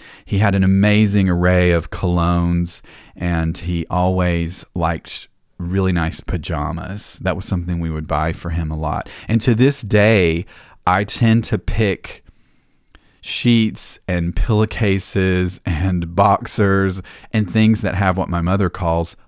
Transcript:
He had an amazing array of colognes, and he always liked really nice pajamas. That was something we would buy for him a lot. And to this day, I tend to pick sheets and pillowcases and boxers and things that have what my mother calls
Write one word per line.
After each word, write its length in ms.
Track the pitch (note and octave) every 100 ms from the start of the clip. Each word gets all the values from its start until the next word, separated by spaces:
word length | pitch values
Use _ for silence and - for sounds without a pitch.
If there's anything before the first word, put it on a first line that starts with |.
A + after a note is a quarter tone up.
| - -
He 140 | - G2
had 160 | G2+
an 100 | G2
amazing 640 | F#2+ G2 G#2 G#2 G#2+ G2+ F#2+
array 440 | F2 F2+ F2+ F2+
of 180 | E2+ -
colognes, 920 | - F2+ F2 E2+ F2 F2 F2 F2 - - - -
and 420 | - F2+ E2+ E2 E2
he 280 | E2 E2+ E2
always 760 | F2+ F2+ F#2 F2+ E2+ E2 F2 -
liked 540 | F2+ E2 E2+ - - - _ _ -
really 340 | F2 F#2+ F#2
nice 300 | F2 D#2+ -
pajamas. 960 | - F2 D#2+ D#2+ D2+ E2 E2 G#2 - -
That 160 | F#2 F2
was 80 |
something 360 | F#2+ F2+ F2 E2+
we 100 | E2
would 160 | D#2 D#2+
buy 260 | D2+ D#2+
for 160 | D#2 E2+
him 220 | E2 D#2
a 80 | D#2
lot. 320 | D2+ - - - -
And 140 | A2+
to 120 | C3
this 280 | A2+ C3 C#3+
day, 640 | G#2 G#2 G#2 A2 F2 E2 F#2+ - - - -
I 180 | F#2
tend 400 | G#2 - A2+ A2+
to 140 | A2+ G#2
pick 680 | - - G#2+ F#2+ - - - - _ _ _ _ _ _ _ _
sheets 800 | - - B2 A#2 A2 - - - -
and 260 | F2+ E2+
pillowcases 1300 | - - G#2+ G#2+ - G#2+ G2 - G2+ F#2 F#2 F2+ - -
and 480 | D#2+ F#2 F2+ E2
boxers 880 | F2 G2+ G2 - - G2+ G2 G2 F#2 - - -
and 180 | A2 G#2
things 320 | A2+ A2 A2
that 120 | G#2
have 220 | F2 G2 F2+
what 120 | -
my 120 | F2
mother 300 | E2+ G2 F#2+
calls 460 | - E2+ E2 E2 -